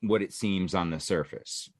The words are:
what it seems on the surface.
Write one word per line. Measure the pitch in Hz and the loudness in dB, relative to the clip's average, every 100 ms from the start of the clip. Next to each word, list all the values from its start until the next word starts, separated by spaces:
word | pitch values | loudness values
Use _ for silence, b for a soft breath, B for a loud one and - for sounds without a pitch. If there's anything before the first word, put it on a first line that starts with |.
what | 107 107 | 2 2
it | 98 | 2
seems | - 107 95 90 | -2 0 2 2
on | 92 85 | 0 0
the | 80 | -2
surface. | - 85 73 - - - - | 0 0 0 -8 -12 -12 -14